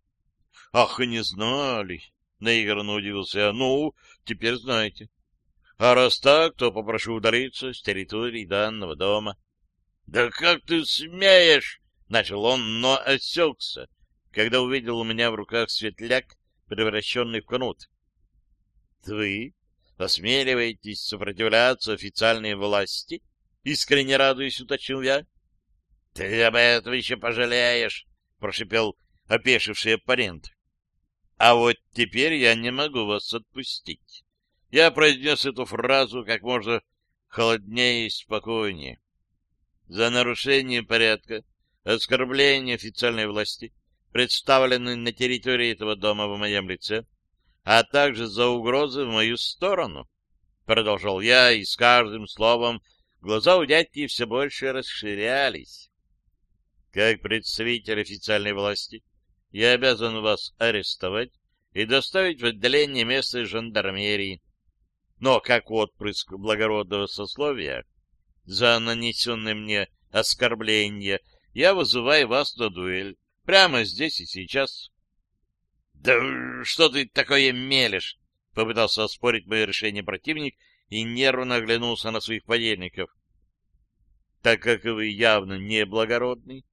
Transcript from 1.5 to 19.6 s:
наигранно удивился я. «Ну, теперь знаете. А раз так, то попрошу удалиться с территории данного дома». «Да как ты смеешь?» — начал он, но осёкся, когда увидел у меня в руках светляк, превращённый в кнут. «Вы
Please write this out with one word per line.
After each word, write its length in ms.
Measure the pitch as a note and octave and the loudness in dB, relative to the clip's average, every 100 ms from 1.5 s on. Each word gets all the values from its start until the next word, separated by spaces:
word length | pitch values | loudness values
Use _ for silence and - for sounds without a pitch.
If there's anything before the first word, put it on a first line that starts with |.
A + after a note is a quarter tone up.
| C#3 C#3 A#2 F#2+ E2 - _ _ - | -2 -2 -4 -6 -10 -16 _ _ -6
наигранно 560 | A2 A#2 G#2 G#2 G#2 | 0 2 2 -2 -2
удивился 460 | G#2 G2+ G2+ F#2 G2+ | -6 -4 -6 -4 0
я. 120 | G#2 | 0
«Ну, 420 | A2+ C3 C#3 D3+ - _ _ | 2 0 2 0 -6 _ _
теперь 300 | - F#2+ A2+ | -12 -4 -4
знаете. 560 | A#2+ B2 A2+ G#2+ - G#2+ _ _ _ _ _ _ - | -4 -2 -2 -2 -6 -20 _ _ _ _ _ _ 2
А 180 | A#2+ | 6
раз 240 | B2 B2+ - | 6 4 4
так, 380 | C#3 D3+ E3 - | 6 6 4 0
то 160 | A#2+ | -2
попрошу 440 | G#2 G#2+ A2 A2 A2+ | -2 -4 -4 -4 -2
удалиться 580 | A2 A#2 C3 - C3 | 2 2 -2 -8 -12
с 80 | A#2+ | -8
территории 640 | - G2 F2+ G#2+ A#2+ A#2 F2+ | -6 -6 -4 -6 -6 -6 -4
данного 500 | G2 G#2+ A2 F2+ D2+ | -2 -2 -4 -8 -4
дома». 400 | F#2+ G#2+ G#2+ G2 _ _ _ _ _ _ - | 0 0 -4 -10 _ _ _ _ _ _ -6
«Да 240 | B2 A#2+ | 0 0
как 320 | - E3 E3 | 0 0 0
ты 240 | - E3 C#3+ | 0 -2 -2
смеешь?» — 960 | - D#3+ F3+ G3 F#3 E3+ D3 - - _ _ - | -4 -6 2 8 8 8 6 2 -12 _ _ -2
начал 380 | A2+ G2+ G2+ A2+ | 0 0 0 0
он, 340 | C3 A2 A2+ | 0 -2 0
но 180 | B2+ C3+ | 2 2
осёкся, 840 | C3+ C3+ - E3 D#3+ - - C2 B1+ _ _ _ _ | 2 0 0 0 0 -2 -12 -12 -16 _ _ _ _
когда 300 | - A2+ B2+ | -2 0 2
увидел 360 | B2+ C3 A#2 A#2 | 0 -2 -2 -4
у 40 | |
меня 260 | A2+ A2+ A#2 | -2 0 0
в 40 | |
руках 340 | G#2+ G2+ A#2 A2+ | -2 -4 -2 -2
светляк, 560 | - A2 F#2+ A#2 B2+ - _ _ _ - | -4 -6 -6 -2 -2 -2 _ _ _ -10
превращённый 760 | G2+ A2 G#2 - B2 A#2 A2+ | -2 -2 -2 -2 -2 -2 -4
в 20 | |
кнут. 460 | - B2 B2 - - _ _ _ _ _ _ _ _ _ _ _ | -4 -4 -4 -8 -16 _ _ _ _ _ _ _ _ _ _ _
«Вы 500 | - G#2+ G#2 G2+ C3 _ | -10 -4 -4 -4 -8 _